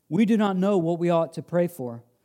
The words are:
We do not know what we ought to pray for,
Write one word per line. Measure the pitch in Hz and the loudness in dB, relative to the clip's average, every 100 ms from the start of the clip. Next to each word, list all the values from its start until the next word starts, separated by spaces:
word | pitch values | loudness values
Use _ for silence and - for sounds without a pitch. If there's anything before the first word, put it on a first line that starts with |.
| _ | _
We | 160 | 0
do | 214 226 | 2 2
not | 208 185 | 2 0
know | 196 196 | 0 2
what | 165 170 | 0 0
we | 175 | 0
ought | 170 165 | 0 0
to | - | -8
pray | - 170 175 | -4 -2 -2
for, | - 123 120 - _ | -4 -12 -12 -18 _